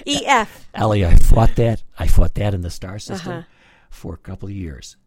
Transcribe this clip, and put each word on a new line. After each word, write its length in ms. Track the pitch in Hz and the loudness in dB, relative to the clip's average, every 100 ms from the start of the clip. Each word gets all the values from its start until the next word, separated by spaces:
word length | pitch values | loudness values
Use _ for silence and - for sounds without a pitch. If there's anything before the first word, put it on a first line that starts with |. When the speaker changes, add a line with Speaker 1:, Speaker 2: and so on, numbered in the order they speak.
| - | -8
Speaker 1:
E, 160 | 285 269 | -6 -2
F. 420 | 254 208 - - | -2 -2 -10 -18
Speaker 2:
Ellie, 300 | - 110 107 | -6 -2 -2
I 120 | 87 - | 4 6
fought 400 | - 117 113 - | 8 6 4 2
that. 260 | 117 110 - - | 0 -4 -10 -6
I 80 | 87 | 0
fought 280 | - 85 | 2 2
that 200 | - 104 | 0 -4
in 60 | 98 | -6
the 100 | 87 | -8
star 300 | - 95 104 | -12 -14 -16
system 320 | - 190 175 | -14 -12 -12
Speaker 1:
Uh-huh. 100 | 170 170 _ _ _ _ | -14 -16 _ _ _ _
Speaker 2:
for 240 | - - | -20 -16
a 40 | 85 | -16
couple 300 | - 95 98 | -16 -16 -14
of 60 | |
years. 420 | 98 85 65 - - | -12 -14 -16 -20 -20